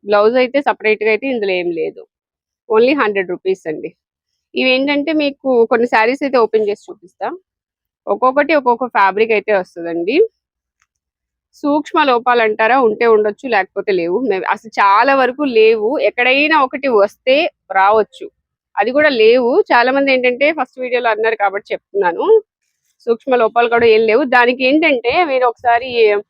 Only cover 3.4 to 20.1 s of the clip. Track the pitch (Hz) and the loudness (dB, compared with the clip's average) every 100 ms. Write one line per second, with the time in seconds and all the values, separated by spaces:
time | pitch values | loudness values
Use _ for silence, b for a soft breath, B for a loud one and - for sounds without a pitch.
3.4 | 190 190 165 156 165 _ _ _ _ _ | -4 -6 -6 -10 -12 _ _ _ _ _
4.4 | _ - 254 254 277 294 294 311 285 277 | _ -4 -2 0 0 -2 -2 -2 -4 -4
5.4 | 269 247 226 233 240 226 226 269 277 254 | -2 0 2 0 0 0 0 -2 -2 0
6.4 | 220 220 208 202 - - - _ 214 359 | 0 0 -2 -6 -12 -20 -20 _ -10 -10
7.4 | _ _ _ _ _ _ - 202 254 262 | _ _ _ _ _ _ -8 -2 0 0
8.4 | 294 311 254 233 247 233 196 190 226 214 | 0 0 0 -2 -2 0 0 2 0 -2
9.4 | 196 202 180 - 170 170 170 285 453 _ | 0 -2 -2 -10 -8 -6 -2 0 0 _
10.4 | _ _ _ _ _ _ _ _ _ _ | _ _ _ _ _ _ _ _ _ _
11.4 | _ _ 294 294 294 349 277 240 247 240 | _ _ -2 -2 -2 -2 0 0 0 0
12.4 | 220 214 220 262 240 208 233 220 214 208 | 0 0 0 2 0 0 2 2 0 -6
13.4 | 269 214 190 202 196 185 170 190 262 190 | -4 -2 -2 -6 -4 -2 -2 -2 -2 -4
14.4 | - 208 226 - 202 302 277 277 254 262 | -2 -6 -6 0 2 4 2 2 0 -2
15.4 | 294 226 220 226 214 285 269 - 247 269 | -2 2 4 2 -2 -2 -2 0 0 0
16.4 | 302 311 254 277 269 220 202 _ - 277 | 2 0 0 -4 0 2 0 _ 0 0
17.4 | 339 _ _ 190 190 220 208 - - _ | 0 _ _ 0 2 2 -2 -8 -20 _
18.4 | _ _ _ - 214 262 302 254 220 247 | _ _ _ -6 -2 0 0 2 4 4
19.4 | 240 320 - 254 247 277 277 | 2 0 2 2 2 0 0